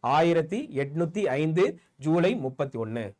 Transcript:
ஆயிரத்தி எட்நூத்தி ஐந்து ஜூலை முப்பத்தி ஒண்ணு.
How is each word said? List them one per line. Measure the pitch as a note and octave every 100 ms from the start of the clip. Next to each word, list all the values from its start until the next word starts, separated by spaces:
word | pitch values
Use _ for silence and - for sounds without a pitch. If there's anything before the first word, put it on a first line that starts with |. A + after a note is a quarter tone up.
| A#2+ C#3+
ஆயிரத்தி | E3+ E3 D#3 G#3 D4+ C3+
எட்நூத்தி | C#3 D3+ E3+ F3+ G3+ C3
ஐந்து | D#3 D#3+ G3+ G3+ _ _ C#3+
ஜூலை | E3 F3 B2+ C3
முப்பத்தி | C3 C#3 A#2+ A2
ஒண்ணு. | A#2 G#2 -